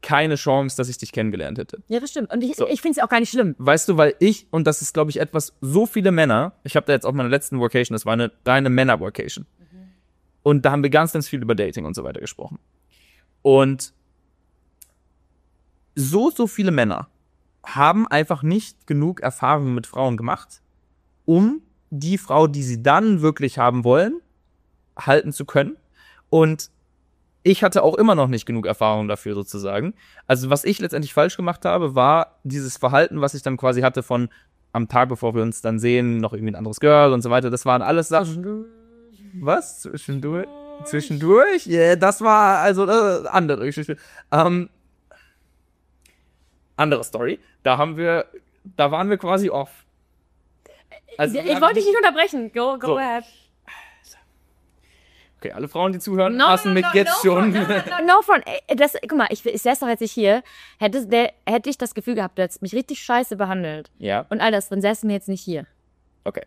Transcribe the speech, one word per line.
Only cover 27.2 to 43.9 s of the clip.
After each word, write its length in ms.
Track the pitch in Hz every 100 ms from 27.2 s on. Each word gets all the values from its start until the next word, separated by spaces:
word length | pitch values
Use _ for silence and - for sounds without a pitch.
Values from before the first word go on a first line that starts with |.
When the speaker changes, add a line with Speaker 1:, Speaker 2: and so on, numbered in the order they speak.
| _ _
Speaker 1:
ich 200 | - 196
hatte 200 | 196 196
auch 120 | 151 156
immer 200 | 220 175
noch 120 | 131
nicht 180 | 120 -
genug 200 | 117 90
Erfahrung 420 | 107 110 107 104
dafür 260 | 104 -
sozusagen. 600 | 101 98 101 98 101 156 - _ - _
Also 220 | 131 131
was 140 | 143 -
ich 140 | 202
letztendlich 340 | 175 - 151
falsch 240 | - 160 -
gemacht 280 | 175 170 185
habe, 300 | 180 160 131
war 440 | 127 156 160 _
dieses 340 | 135 139 131 -
Verhalten, 440 | 131 135 170 151
was 120 | 143
ich 80 | 143
dann 160 | - 127
quasi 240 | 131 123
hatte 220 | 131 131
von 260 | 123 123 120 _ _ _ _
am 140 | 117 113
Tag, 220 | 123 127
bevor 240 | 127 117
wir 80 | 117
uns 180 | 113 113
dann 180 | 113 113
sehen, 380 | 120 123 123 117
noch 160 | 110
irgendwie 180 | 107 110
ein 40 | 101
anderes 240 | 110 107
Girl 340 | 147 147 143
und 80 | 127
so 80 | 120
weiter. 200 | 123 123
Das 160 | 120 131
waren 160 | 127
alles 280 | 107 165 156
Sachen. 560 | 160 165 160 180 214 226 _ _ _ _ _ 202 185
Was? 420 | 143 190 - -
Zwischendurch? 680 | - 151 - 139 143 170 202 294 285 - -
Zwischendurch? 840 | 147 190 147 160 208 294 370 -
Yeah, 280 | 165 165 175
das 260 | 190 180
war, 380 | 220 214 208 190
also, 260 | 180 190 196
äh, 400 | 226 208 180 -
andere 360 | 190 165 139 123
Geschichte. 320 | 143 151